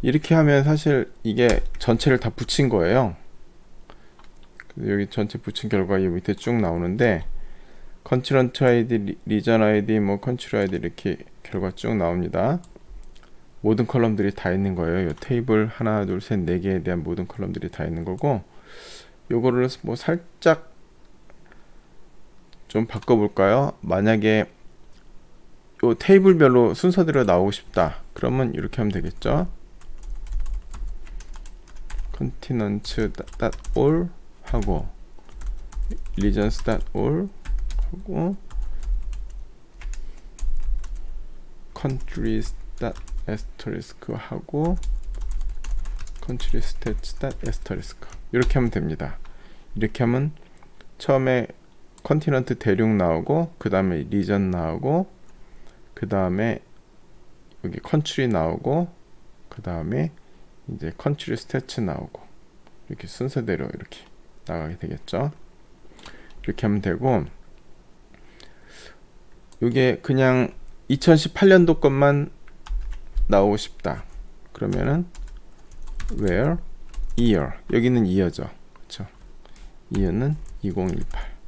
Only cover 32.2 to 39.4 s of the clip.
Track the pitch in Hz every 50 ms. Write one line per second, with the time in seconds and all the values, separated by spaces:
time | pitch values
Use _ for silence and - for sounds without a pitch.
32.2 | 139 127 - - - - 131 120 107 101 104 107 - - - - 110 107 - -
33.2 | - - - - 120 113 - - - - - - 131 143 156 165 180 170 - -
34.2 | - - - - - - - 117 104 101 90 78 - - - - - - - -
35.2 | - - - - - - - - - - - - - - - - - - - -
36.2 | 196 214 - - 101 220 113 - - - 110 - - - - - - 123 147 170
37.2 | 196 196 - - - - - - - - - - - - - 180 - - 190 -
38.2 | 165 180 294 285 - - - - - - - - - - - - - - - -
39.2 | - - - -